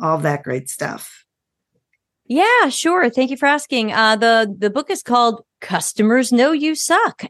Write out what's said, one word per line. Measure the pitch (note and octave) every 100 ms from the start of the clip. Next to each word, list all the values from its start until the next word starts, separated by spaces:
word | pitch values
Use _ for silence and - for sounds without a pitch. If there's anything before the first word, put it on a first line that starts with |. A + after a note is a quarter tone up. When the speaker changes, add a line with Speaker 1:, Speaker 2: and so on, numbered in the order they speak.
Speaker 1:
all | D#3+ D#3+
that | D3+ C#3+
great | C#3+ B2+ C3
stuff? | - C3+ A2 - - _ _ _ _ _ _ _ _ _ _ -
Speaker 2:
Yeah, | B3+ G#4 B4 D#4+
sure. | - D#4+ F4+ B3
Thank | A#3 C4
you | C4+
for | C#4+
asking. | D4 - B3+ A3
Uh, | - A3 A3
the, | A#3 A3+ A3 G3
the | G#3
book | A3 -
is | F#4+
called | - B3 A#3+ A#3 - _
Customers | - F3 - - G#3+ B3 B3
Know | A#3+ C4+
You | D#4+ D4+
Suck. | D#4 - E4+ A4+ - -